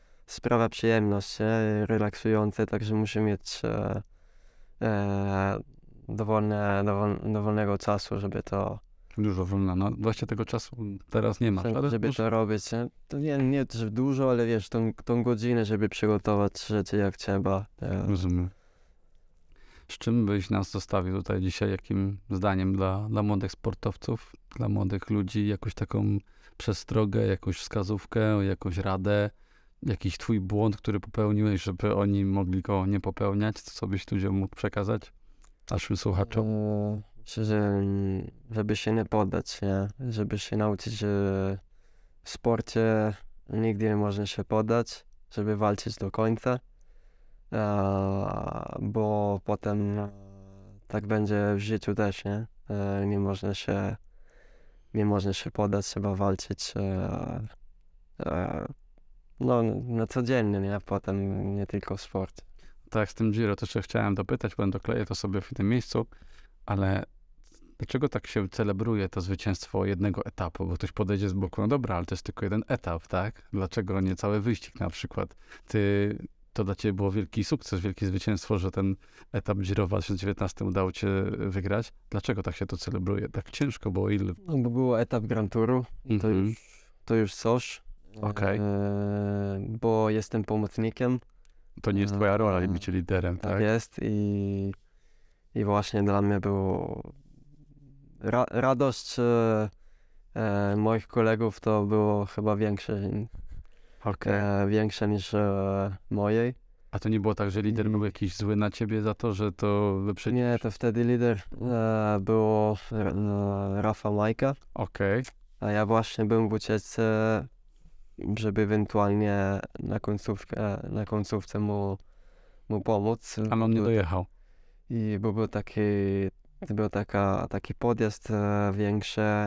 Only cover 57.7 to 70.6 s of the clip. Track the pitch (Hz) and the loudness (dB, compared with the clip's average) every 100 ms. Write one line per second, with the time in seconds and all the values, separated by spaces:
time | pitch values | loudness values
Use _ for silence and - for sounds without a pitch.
57.7 | - - - - - - 87 90 - - | -20 -20 -20 -20 -8 -4 -2 -2 -4 -8
58.7 | - - - - - - - 127 123 113 | -10 -18 -20 -20 -20 -20 -4 2 4 4
59.7 | 101 120 117 110 131 120 131 107 101 98 | 0 -2 -2 -2 0 2 2 2 2 0
60.7 | 101 - 101 - 98 98 98 98 101 98 | -4 -2 -4 -2 -2 -2 -2 -2 -2 -2
61.7 | 101 - 98 - 98 92 - - - - | -4 -4 -8 -6 -6 -6 -8 -20 -20 -20
62.7 | - - 110 104 - 113 104 113 101 107 | -20 -4 -2 -2 0 0 2 0 0 -2
63.7 | 107 - 113 107 98 101 131 107 - 101 | -4 -2 0 0 0 0 -2 -2 -2 0
64.7 | 101 - 117 104 - 101 98 - 123 98 | 0 -2 -2 -2 -4 -2 -4 -4 -2 2
65.7 | 123 - 117 113 - - - - - - | 2 0 -2 -2 -8 -20 -20 -20 -18 -4
66.7 | 101 95 95 - - - - - - - | 0 2 0 -2 -12 -20 -20 -20 -20 -20
67.7 | - 110 131 139 - - - 95 - 104 | -10 -4 0 0 -2 -4 -2 -2 0 0
68.7 | 98 117 107 95 - 90 95 - 92 - | 0 0 0 0 -2 -4 -4 -2 -4 -4
69.7 | 98 98 92 104 - - - 87 - | -2 0 0 0 -2 -6 -6 -8 -4